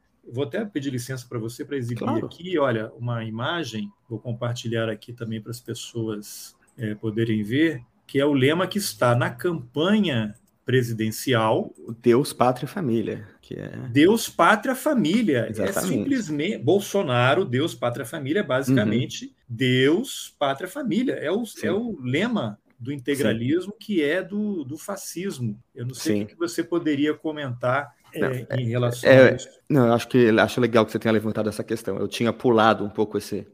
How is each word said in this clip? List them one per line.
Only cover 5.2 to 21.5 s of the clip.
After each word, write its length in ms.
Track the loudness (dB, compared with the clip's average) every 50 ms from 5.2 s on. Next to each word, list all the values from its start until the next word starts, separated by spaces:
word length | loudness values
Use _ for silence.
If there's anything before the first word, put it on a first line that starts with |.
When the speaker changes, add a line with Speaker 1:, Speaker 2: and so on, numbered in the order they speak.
| -8 -8 -8 -8
Speaker 1:
pras 180 | -8 -10 -12 -12
pessoas, 1000 | -10 -10 -10 -10 -12 -10 -8 -6 -4 -4 -6 -6 -10 -12 -16 -16 -18 -20 -20 _ _ _ _
é, 180 | -8 -6 -6 -6
poderem 480 | -6 -6 -4 -2 0 0 0 0 0 0
ver, 400 | 0 0 2 2 0 0 -4 -10 _ _ _ _
que 140 | -4 0 2
é 40 | 2
o 80 | 4 4
lema 360 | 4 4 4 4 2 0 -2
que 100 | -2 -4
está 380 | -4 -4 -2 2 4 4 4
na 120 | 4 2 0
campanha 1080 | -2 -2 -2 -2 -2 -2 -6 -6 -4 0 2 4 4 4 4 2 2 0 -2 -2 -6 -12 _ _ _ _ _
presidencial. 1080 | 2 2 2 2 2 -2 -2 -2 -2 -4 -4 0 2 2 4 4 4 2 2 0 -4 -8 -14
Speaker 2:
O 160 | -14 -14 -14
Deus, 360 | 2 4 6 6 6 4 0 0
Pátria 320 | 2 2 2 2 0 -4
e 20 | -8
Família, 580 | -6 -4 -2 0 0 0 -2 -2 -6 -8 -10 -16 -20 _
que 140 | _ -14 -12
é 340 | -10 -10 -10 -10 -10 -10 0
Speaker 1:
Deus, 380 | 4 6 6 6 6 4 0 -2
Pátria, 460 | 2 4 6 6 6 4 2 -2 -4
Família. 720 | -2 -2 0 0 2 2 2 2 2 2 2 2 0 0 -2
Speaker 2:
Exatamente. 300 | -2 -2 -2 -2 -2 -2
Speaker 1:
É 20 |
simplesmente 800 | -2 0 0 0 0 0 -2 -2 -2 -2 -4 -2 -2 -2 -4 -2
Bolsonaro, 880 | 2 2 2 2 2 0 -2 -2 0 2 2 4 4 4 4 2 2
Deus, 280 | 0 0 0 0 -2 -2
Pátria, 300 | -4 -4 -4 -4 -4 -8
Família, 360 | -8 -8 -8 -4 -2 -2 -2
é 20 | 0
basicamente 840 | 0 0 0 2 2 2 2 2 2 0 0 -2 -4 -6 -10 -12
Speaker 2:
Uhum. 80 | -14 -16 _ _ -14
Speaker 1:
Deus, 880 | -4 -2 0 2 4 4 4 4 4 2 0 -4 -8 -12 -14 -14 -6 _
Pátria, 300 | -2 -2 -2 -4 -8 -10
Família. 460 | -8 -6 -4 -2 -2 0 0 -2 -4
É 160 | -4 -4 -2
o, 160 | -2 -2 -4
Speaker 2:
Sim. 200 | -6